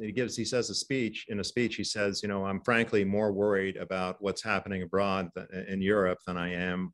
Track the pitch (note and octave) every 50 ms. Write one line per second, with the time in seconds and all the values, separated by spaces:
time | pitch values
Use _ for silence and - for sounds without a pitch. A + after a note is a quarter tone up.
0 | A2 G#2+ G2 B2 B2 G#2+ - A#2+ A2+ A2 B2+ B2 G#2+ G#2 G2 - - - C#3 C3
1 | A#2 G#2+ G#2 - - - A2 G2+ G2 - - B2 A#2+ A2 - - G2 - - A2
2 | G2+ G2+ G2 - - G2+ G2+ G2 G2 G2 G2 F#2 - - A#2 A2+ A2+ A2+ - G#2
3 | G2+ F#2+ G2+ G#2 A2 G#2 G2 F#2+ G#2 G#2 G2+ F#2+ F#2+ G2 F2+ - F2 - F#2+ F#2
4 | F#2 F#2 - - G2+ G2 F#2 - - A2 G#2 F#2+ - G2+ G2 F#2 F2+ E2+ F#2 F#2+
5 | G2+ G2 F#2+ F#2+ F#2 E2+ - F2+ - - F#2 F#2 - G2+ G2 G2 F#2+ G2 G#2+ G#2
6 | F#2+ F#2 F2+ - - F#2 F2+ F2+ F2 F2+ F2+ F2 F2+ F2+ F2+ F2+ F#2 F2